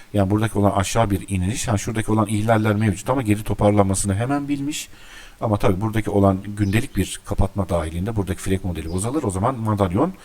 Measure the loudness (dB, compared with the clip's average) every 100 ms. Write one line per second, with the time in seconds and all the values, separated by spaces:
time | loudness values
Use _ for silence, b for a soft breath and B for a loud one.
0 | B 0 2 2 0 2 2 2 0 0
1 | 2 0 -2 -2 -2 -2 -2 -2 -2 -4
2 | 0 0 0 0 2 2 2 2 2 0
3 | -2 -2 0 0 0 2 4 4 2 2
4 | 0 0 0 -2 -2 -4 -4 -6 -10 B
5 | B B B B -2 2 2 2 0 -2
6 | 0 4 4 2 -2 -2 2 2 0 -2
7 | -4 -6 -6 0 0 0 -2 -2 -2 -4
8 | -4 -2 -4 -4 -2 -2 -2 -6 -4 -4
9 | -2 -2 -2 0 -2 -2 -2 0 2 2
10 | 0 -4